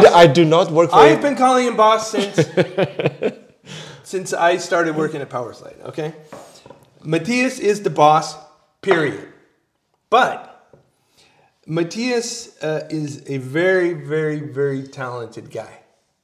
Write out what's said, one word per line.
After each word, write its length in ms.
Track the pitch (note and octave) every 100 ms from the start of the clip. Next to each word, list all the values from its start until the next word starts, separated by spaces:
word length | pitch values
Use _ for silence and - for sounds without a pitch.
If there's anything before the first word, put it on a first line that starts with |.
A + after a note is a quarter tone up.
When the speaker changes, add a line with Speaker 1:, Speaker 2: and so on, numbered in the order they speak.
Speaker 1:
boss. 100 | G#3
Speaker 2:
I 140 | E3+ E3+
do 180 | C#3+
not 260 | D#3+ E3 F#3
work 200 | D#3+ E3+
for 60 | D3
Speaker 1:
I've 200 | - D#4
Speaker 2:
him. 60 |
Speaker 1:
been 140 | C#4+ C4+
calling 300 | B3+ B3+ B3
him 100 | G#3+
boss 340 | G#3+ A3 G#3+
since, 260 | G#3 G3+ F3+
Speaker 2:
<laughs> 1700 | D3+ - - - F#3 - - - A3+ - - _ - D3+ - -
Speaker 1:
since 300 | - F#3+ F#3
I 240 | F#3+ E3+ F3
started 400 | - F3+ E3 D3+
working 240 | D#3 D3+
at 80 | C3
Powerslide. 500 | C3 A2+ - - -
Okay, 300 | - D3 D#3 D#3 - - - - - - _ _
Matthias 560 | - E3 D#3+ B3 B3+ B3+
is 240 | G3+ G#3
the 80 | F#3+
boss. 440 | D3+ D3+ D#3 - - - _ _ _
Period. 480 | G3 F3 C#3+ G2+ - - _ _ _ _ _ _ _
But 380 | G3+ - - - - _ _ _ _ _ _ _ _ _ _
Matthias, 960 | - D#3+ E3+ G#3+ B3+ A#3+ A3+ - - -
uh, 280 | D#3 D#3 D3+
is 320 | D#3+ D3 B2+ -
a 60 | C#3
very, 560 | B2+ D3 F3+ F#3 F3
very, 480 | D#3+ C#3+ D#3 D#3 D3+
very 420 | D3 B2+ C#3+ C3+
talented 680 | C3+ C#3 B2+ B2 A2+ A2 G#2
guy. 260 | A2+ G#2 - _ _ _ _